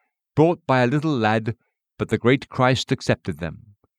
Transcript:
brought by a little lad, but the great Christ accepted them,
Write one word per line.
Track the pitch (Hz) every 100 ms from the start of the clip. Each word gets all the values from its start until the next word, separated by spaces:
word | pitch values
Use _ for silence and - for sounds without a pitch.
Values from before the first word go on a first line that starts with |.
| _ _ _ -
brought | 160 170 -
by | 127
a | 123
little | 147 160 131
lad, | 107 113 110 104 _ _ _ -
but | 107
the | 110
great | 117 135 -
Christ | - 127 127 -
accepted | 131 - 117 - 76
them, | 82 - 104 _ _